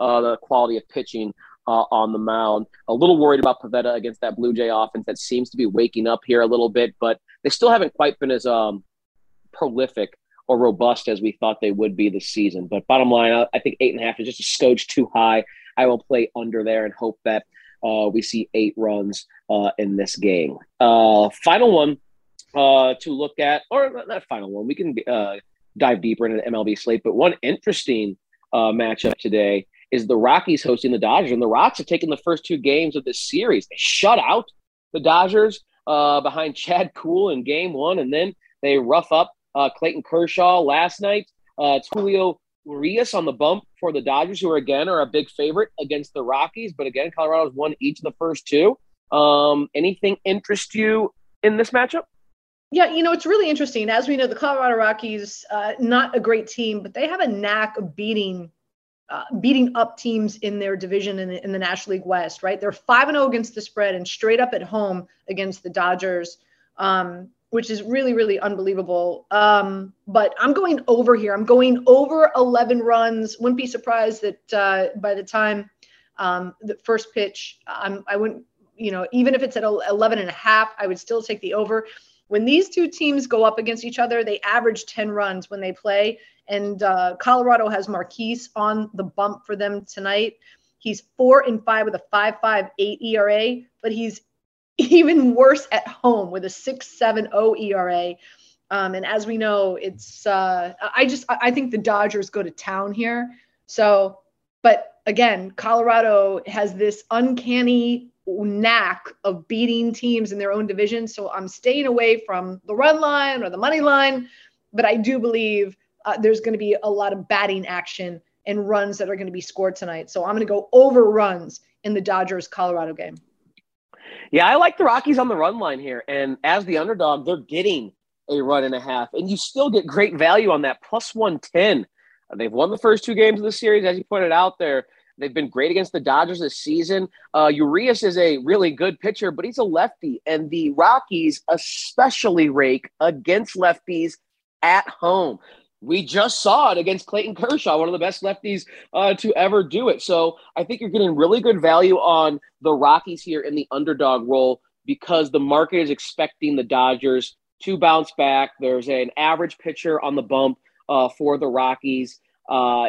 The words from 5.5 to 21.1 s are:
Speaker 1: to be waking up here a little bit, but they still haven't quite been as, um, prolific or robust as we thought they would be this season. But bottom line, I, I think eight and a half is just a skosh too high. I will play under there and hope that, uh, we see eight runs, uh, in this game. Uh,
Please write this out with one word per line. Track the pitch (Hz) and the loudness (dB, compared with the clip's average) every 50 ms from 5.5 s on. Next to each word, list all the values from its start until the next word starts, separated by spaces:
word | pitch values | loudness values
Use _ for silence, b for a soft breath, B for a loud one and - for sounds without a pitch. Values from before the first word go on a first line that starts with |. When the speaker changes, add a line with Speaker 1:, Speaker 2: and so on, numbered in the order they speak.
Speaker 1:
to | - | -4
be | 127 123 104 95 117 | -4 -2 0 2 0
waking | 120 117 - 113 113 | 0 0 0 -2 -2
up | 113 117 - _ | -2 -2 -2 _
here | - 120 120 | 0 2 2
a | 117 113 120 | 2 2 2
little | 120 117 113 104 120 | 2 0 0 0 0
bit, | 120 113 - - | 0 0 -2 -4
but | 120 113 113 - _ b b b - | -2 -2 -2 -4 _ b b b -4
they | 147 - | -4 -2
still | - 233 240 | 2 4 4
haven't | 233 220 185 147 _ | 4 4 2 0 _
quite | - 147 147 - - | 0 0 0 0 -2
been | 143 131 | -2 -2
as, | 127 117 - | -2 -2 0
um, | 127 117 113 110 107 101 98 95 _ _ _ _ _ _ _ _ _ _ _ _ _ - | 0 0 2 0 0 -2 -6 _ _ _ _ _ _ _ _ _ _ _ _ _ _ -8
prolific | - 160 135 113 127 131 - - 113 101 - _ _ _ _ b b b | -6 -4 -4 -2 -2 -4 -2 -2 -6 -6 -6 _ _ _ _ b b b
or | - 127 | 0 2
robust | 117 123 117 104 87 120 120 120 - - | 4 4 2 2 4 2 2 2 0 -2
as | 120 110 95 | -4 -4 -2
we | 107 107 - - | -2 -4 -2 0
thought | 120 110 107 - | -2 -2 -2 0
they | 113 104 | -2 -2
would | 98 101 110 104 95 | 0 0 0 -2 0
be | 92 104 104 | 0 0 0
this | 92 95 - - | 0 -2 -8 -6
season. | - 107 104 98 85 90 90 | -4 0 0 0 -2 -4 -8
But | 85 104 98 - | -6 -6 -6 0
bottom | - 131 131 127 123 | 2 4 4 4 4
line, | 120 117 117 117 117 | 4 4 4 4 4
I, | 117 120 - - | 2 0 0 -2
I | 120 | -2
think | - 135 - - | -2 -2 -2 2
eight | 131 123 - | 0 0 0
and | 120 | 0
a | 117 | -6
half | 117 113 - | -6 -6 -6
is | 110 | -10
just | 123 120 - | -10 -10 -10
a | - - | -8 -6
skosh | - - 147 127 123 110 - | -2 2 4 4 4 2 0
too | - - 147 123 - - | -4 0 -2 0 0 2
high. | 117 113 113 113 110 107 B B B B B B | 2 2 4 4 2 0 B B B B B B
I | 123 127 | 2 2
will | 127 120 113 - - | 2 2 0 -2 -2
play | 135 120 117 - - | 0 0 0 -2 -4
under | 120 113 113 107 113 107 | -8 -8 -6 -4 -4 -2
there | 110 110 110 110 | -2 -2 -2 -2
and | 104 104 | -4 -6
hope | - 120 113 107 _ - | -6 -6 -6 -6 _ -4
that, | 113 110 107 - _ b b b b b b - | -2 -2 -2 -4 _ b b b b b b -4
uh, | 110 110 110 107 104 | -2 0 0 0 0
we | 95 113 | 0 -2
see | 104 - - 113 107 - - | -4 -2 -6 -6 -6 -2 0
eight | 110 107 104 - | 0 0 0 -2
runs, | 110 110 107 104 104 101 101 101 - - b b b b - | -2 -4 -2 -2 -2 -4 -6 -8 -10 -14 b b b b -4
uh, | 107 104 101 98 - | -2 0 0 -2 -2
in | - 107 101 98 | -2 -2 -2 -2
this | 98 98 - - | -2 -2 -4 -6
game. | - 101 101 92 87 80 69 69 - - _ _ - | -2 0 0 2 2 0 -2 -6 -10 -18 _ _ 2
Uh, | 127 120 117 117 113 110 | 4 6 6 8 6 6